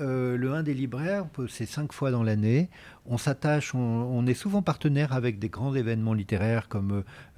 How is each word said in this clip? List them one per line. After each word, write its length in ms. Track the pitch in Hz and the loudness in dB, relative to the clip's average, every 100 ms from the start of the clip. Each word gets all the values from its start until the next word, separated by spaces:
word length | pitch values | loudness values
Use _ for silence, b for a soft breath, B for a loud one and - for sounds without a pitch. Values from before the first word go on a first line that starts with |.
euh, 340 | 139 131 127 123 | -2 0 0 0
le 160 | 131 | 0
un 100 | 151 | -2
des 120 | 156 | -2
libraires, 520 | 131 135 123 165 202 165 - 120 | -2 -2 -4 -2 -2 -4 -6 -8
c'est 180 | - 113 | -6 -8
cinq 280 | - 151 | -6 -6
fois 180 | - 139 | -2 0
dans 100 | 123 | 2
l'année. 480 | 110 107 107 131 180 B B B - | 2 2 4 4 2 B B B -4
On 60 | 117 | -2
s'attache, 560 | - 135 156 151 - | 0 0 2 0 0
on, 60 | 127 | 0
on 480 | 120 117 123 123 123 | 0 0 0 2 2
est 60 | |
souvent 280 | 123 208 202 | 2 0 0
partenaire 520 | 175 151 151 143 147 | 0 0 2 2 2
avec 260 | 131 120 104 | 2 0 0
des 80 | 110 | -4
grands 260 | 92 135 | -2 -2
événements 400 | 135 113 113 110 | 0 0 0 2
littéraires 540 | 110 101 101 110 113 - | 0 2 2 2 0 0
comme, 360 | 101 98 101 - B B | -2 0 -2 -4 B B